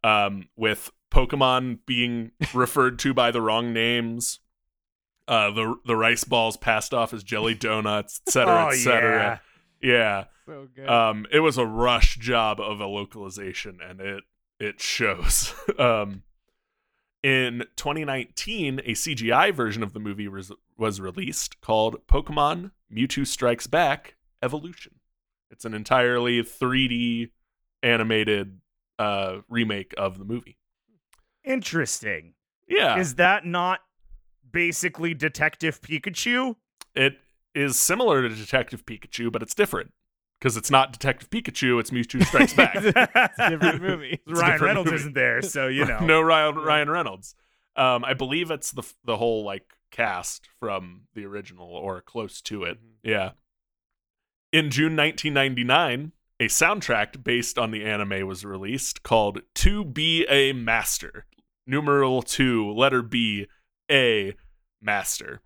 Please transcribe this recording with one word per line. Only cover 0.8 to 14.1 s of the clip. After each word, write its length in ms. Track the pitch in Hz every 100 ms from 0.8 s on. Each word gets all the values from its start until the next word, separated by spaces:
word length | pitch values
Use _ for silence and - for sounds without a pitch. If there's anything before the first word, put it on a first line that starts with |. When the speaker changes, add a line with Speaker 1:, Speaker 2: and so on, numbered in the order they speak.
| - _ _
Speaker 1:
Pokemon 680 | 139 131 143 131 127 127 117
being 460 | - 120 120 120 113 _
<laughs> 120 | 147
referred 460 | 123 123 147 127 120
to 120 | 139
by 200 | 135 120
the 100 | 120
wrong 300 | 110 113 120
names, 680 | 113 117 120 117 117 120 - _ _ _ _ _ _ _ _ -
uh, 240 | 117 104
the, 240 | 107 110 120
the 120 | 113 113
rice 260 | 113 117
balls 340 | - 123 113 -
passed 380 | - 110 -
off 180 | 123 113
as 120 | 110
jelly 300 | 95 110 113
donuts, 680 | 110 113 110 107 104 101 - -
et 40 |
cetera, 340 | 131 117 175 156
Speaker 2:
<laughs> 0 |
Oh, 20 |
Speaker 1:
et 80 | 131
cetera. 640 | 120 117 120 110 107 110 _ _ _ _
Speaker 2:
yeah. 100 | 131
Speaker 1:
Yeah. 340 | 120 110 101 98 _ -
Speaker 3:
So 220 | 147 135
good. 160 | 127 135
Speaker 1:
Um, 380 | 120 113 107 107
it 80 | 151
was 180 | 160 127
a 80 | 117
rush 520 | 110 120 120 - 127
job 420 | 117 120 110 104
of 180 | 104 104
a 60 | 101
localization, 920 | 101 101 110 98 95 98 - 107 90
and 160 | 85 92
it, 220 | 98